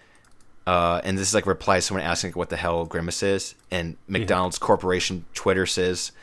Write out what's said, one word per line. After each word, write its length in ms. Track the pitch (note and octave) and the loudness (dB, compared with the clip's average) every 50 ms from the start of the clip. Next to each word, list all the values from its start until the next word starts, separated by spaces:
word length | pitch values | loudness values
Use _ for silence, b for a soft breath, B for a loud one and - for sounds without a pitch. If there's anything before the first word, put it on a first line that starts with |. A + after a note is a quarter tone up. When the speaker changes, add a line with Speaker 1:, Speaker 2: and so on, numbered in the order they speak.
| b b b b b b b - - - - - - | b b b b b b b -20 -20 -20 -20 -6 0
Speaker 1:
Uh, 360 | F#2 F2+ F2 F2 E2+ E2+ E2+ - | 2 2 4 4 4 2 0 0
and 140 | F#2+ F#2+ F#2+ | -2 -2 0
this 100 | G2 F#2+ | 0 2
is, 60 | - | 2
like, 120 | G#2+ - | 2 2
reply 300 | G2 F2+ - - - F#2+ | 2 0 2 2 2 2
to 60 | F2+ | 2
someone 220 | E2+ - G2+ F#2+ D2+ | 2 0 -2 -2 0
asking 280 | E2 E2+ - - F2+ | 0 -2 -2 -4 -4
what 160 | D#2+ F2 F2 - | -4 -4 -4 -4
the 80 | E2 | -4
hell 300 | D#2+ F2 F2 E2+ E2+ E2 | -2 -2 0 0 0 -2
Grimace 360 | D#2+ - E2+ E2 E2+ - - | -2 -4 -4 -4 -4 -2 -2
is, 320 | G2+ G2 G2 F#2 - - - - _ - | 0 0 0 0 -2 -6 -12 -16 _ -6
and 260 | F#2 F2+ E2+ E2 - - - - | -4 -4 -4 -6 -8 -12 -8 -4
Speaker 2:
Yeah. 100 | G2 F#2 | -2 -2
Speaker 1:
McDonald's 400 | - F2+ G2 F2+ F#2 F#2 - - | 0 2 2 2 2 0 -2 -2
Corporation 680 | - - G#2+ F2 E2 F#2 F#2 F2+ - - F#2+ E2+ - - - | 2 2 2 2 2 0 0 0 0 -2 -4 -6 -8 -10 -12
Twitter 320 | - - G2+ F#2+ F#2 F#2 | -2 0 2 2 2 2
says, 460 | - - F#2 F2+ F2+ F#2 F2 - - B B | 0 0 0 0 0 0 -2 -4 -8 B B